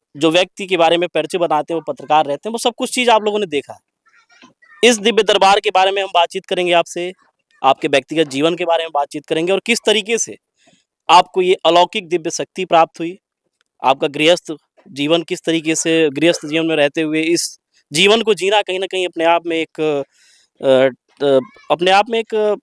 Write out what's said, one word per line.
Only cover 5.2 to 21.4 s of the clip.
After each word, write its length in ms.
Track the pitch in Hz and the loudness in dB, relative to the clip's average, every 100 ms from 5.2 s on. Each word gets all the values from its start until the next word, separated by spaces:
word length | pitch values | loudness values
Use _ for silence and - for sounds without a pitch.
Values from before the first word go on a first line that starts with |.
दरबार 380 | 208 196 190 202 | 2 4 4 4
के 100 | 208 | 2
बारे 200 | 185 190 | 2 2
में 120 | 196 | 0
हम 60 | 196 | -2
बातचीत 320 | 175 170 190 - | 0 0 -4 -6
करेंगे 260 | 180 180 | -2 2
आपसे, 400 | 170 170 175 180 - _ _ _ _ | 2 0 -6 -10 -12 _ _ _ _
आपके 240 | 135 139 156 | 0 2 0
व्यक्तिगत 400 | 139 - 151 156 | 0 0 -2 -2
जीवन 260 | 135 160 | -2 -2
के 100 | 175 | -2
बारे 200 | 170 165 | -2 -2
में 60 | 165 | -2
बातचीत 320 | 147 143 147 - | -4 -4 -8 -4
करेंगे 260 | 160 175 | -2 0
और 80 | 190 - | -2 -2
किस 120 | 226 226 | -2 0
तरीके 320 | 214 202 220 | 0 -2 -4
से 180 | - 101 _ _ _ _ _ _ - | -6 -12 _ _ _ _ _ _ 4
आपको 320 | 170 - 190 | 4 4 0
ये 120 | 180 | -2
अलौकिक 540 | 180 165 175 180 220 165 | -2 0 0 0 -4 -6
दिव्य 220 | 170 165 | -6 -6
शक्ति 340 | - 143 - | -10 -10 -10
प्राप्त 360 | 185 165 160 - | 0 0 0 -4
हुई, 180 | 170 190 _ _ _ _ _ _ | -12 -12 _ _ _ _ _ _
आपका 220 | 123 139 156 | -2 0 -2
गृहस्थ 460 | 143 156 175 - 151 _ _ - | 0 2 2 -2 -16 _ _ -14
जीवन 340 | 135 147 170 | -6 0 0
किस 200 | 160 175 | -2 -6
तरीके 300 | - 165 156 | -4 -2 -2
से, 340 | 156 165 165 156 | -4 -2 0 0
गृहस्थ 360 | 135 165 170 151 | 0 0 0 -4
जीवन 200 | 160 160 | -4 -2
में 100 | 156 | 0
रहते 260 | 143 165 | 0 -2
हुए 200 | 156 156 | -4 -2
इस 360 | 160 170 - - _ _ _ | 0 -2 -4 -10 _ _ _
जीवन 300 | 147 196 226 | 2 4 4
को 120 | 220 | 2
जीना 280 | 180 185 202 | -2 0 0
कहीं 180 | 196 185 | 0 -4
ना 60 | 190 | -4
कहीं 200 | 185 180 | -4 -4
अपने 180 | 170 | 0
आप 220 | 165 170 170 | 0 0 -2
में 100 | 165 | -6
एक, 480 | 156 - 156 143 - _ _ _ _ - | -6 -4 -2 -2 -6 _ _ _ _ -4
अ, 60 | 135 131 135 127 _ - 139 | 2 4 4 0 _ -4 2
अ, 140 | 135 | 2